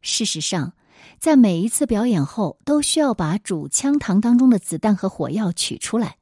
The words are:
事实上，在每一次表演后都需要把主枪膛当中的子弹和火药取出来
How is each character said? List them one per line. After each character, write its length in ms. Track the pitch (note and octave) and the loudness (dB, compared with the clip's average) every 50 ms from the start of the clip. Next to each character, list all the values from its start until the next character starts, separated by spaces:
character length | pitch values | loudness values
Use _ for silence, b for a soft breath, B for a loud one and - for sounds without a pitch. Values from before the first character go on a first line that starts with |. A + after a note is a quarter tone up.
事 220 | _ - - - A3+ | _ -6 -4 -4 -4
实 160 | G3+ - D#3+ | -4 -4 -6
上， 320 | D3+ - - F3 C#3 - - b b b b b b b b b | -6 -4 -4 -4 -4 -6 -8 b b b b b b b b b
在 160 | - D#4+ D#4 | 0 4 6
每 240 | C4+ A#3+ G#3 F3+ E3 | 6 6 6 4 0
一 80 | F#3 A3+ | -2 -2
次 180 | - - D4 | -2 -2 -2
表 200 | A#3 A#3 G3+ A3+ | 0 0 -2 0
演 200 | B3 A3+ E3+ C#3 | 0 0 0 0
后 320 | C#3+ - - G#3 D3+ - _ _ | -2 -2 -4 -4 -4 -4 _ _
都 180 | - D4 D4 | -2 0 0
需 180 | C#4+ - - D#4+ | 0 0 0 0
要 140 | D4+ C#4 A3+ | 0 0 0
把 240 | - F3+ D3+ E3+ G#3 | -2 -2 -2 -2 -4
主 300 | _ - G3 D#3+ D3 C#3+ | _ -6 -6 -6 -6 -4
枪 320 | - - - C#4 C#4+ D4 | -6 -2 0 0 0 0
膛 220 | - - F#3 G3 | 0 0 0 2
当 160 | G#3+ A#3 A#3+ A#3+ | 4 4 4 6
中 120 | C4 B3+ | 6 6
的 80 | A#3+ G3 | 4 4
子 200 | - - E3+ D#3+ | 0 -4 -8 -2
弹 180 | - G#3+ G#3 | 0 0 0
和 140 | F#3 - F#3+ | 0 0 -6
火 200 | - - D#3+ B2 | -4 -4 -6 -4
药 220 | D3 G#3+ A3 F3+ | -4 -4 -2 -4
取 260 | E3+ - - - - - | -4 -4 -6 -6 -6 -8
出 200 | - - - A3+ | -8 -4 -4 -2
来 180 | A3+ D3 - _ | -4 -4 -8 _